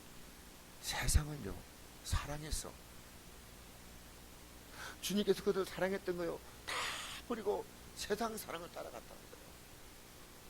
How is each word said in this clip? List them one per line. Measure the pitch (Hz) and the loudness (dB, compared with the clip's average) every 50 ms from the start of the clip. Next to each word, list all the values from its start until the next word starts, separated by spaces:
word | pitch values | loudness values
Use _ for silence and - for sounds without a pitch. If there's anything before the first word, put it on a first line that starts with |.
| - - - - - - - - - - - - - - - - - | -12 -12 -12 -12 -12 -12 -12 -12 -14 -14 -14 -14 -14 -14 -12 -6 -2
세상은요, | - - - - - - 160 147 147 151 139 110 95 92 - - - - - - - - - - | 0 0 4 8 10 10 10 10 6 0 -2 -2 -2 -2 -2 -6 -10 -12 -14 -14 -14 -14 -10 0
사랑했어. | - - - - - 147 147 151 151 127 - - - - - - - - - - - - - - - - - - - - - - - - - - - - - - - - - - - - - - - - - - - - - - - - - | 2 2 2 4 2 -2 -2 -2 0 0 0 0 -2 -6 -10 -12 -12 -12 -12 -12 -12 -14 -14 -14 -14 -14 -14 -14 -14 -14 -14 -14 -14 -14 -14 -12 -12 -12 -12 -12 -12 -14 -14 -14 -12 -14 -14 -14 -14 -14 -14 -14 -12 -10 -8 -8 -8 -6 -2
주님께서 | - - 180 208 202 202 185 - - | 0 4 6 8 8 8 8 8 8
그들을 | 202 185 190 185 | 6 6 6 4
사랑했던 | - - - 180 190 196 190 - 185 175 175 | 2 2 4 4 4 4 4 2 2 2 2
거요, | 175 165 147 - - - - - - - | 2 2 0 0 -4 -8 -12 -8 -4 -2
다 | - - - - - - - - - - - - | 0 2 2 2 0 -2 -2 -4 -6 -6 -2 -2
버리고 | 240 220 196 208 196 185 - - - - - - - | -2 2 4 4 4 4 2 -4 -8 -12 -12 -10 -6
세상 | - - - 208 202 233 220 220 208 | -4 0 2 4 4 4 2 2 0
사랑을 | - - - 165 175 165 | -2 -2 -4 -4 -4 -6
따라갔다는 | - 143 151 - 123 113 - - | -6 -6 -6 -6 -6 -8 -8 -10
거예요. | - - - - - - - - - - - - - - - - - - - - - - - - - - - | -12 -12 -12 -12 -14 -12 -12 -12 -14 -14 -14 -14 -14 -14 -14 -14 -14 -14 -14 -14 -14 -14 -14 -14 -14 -14 -14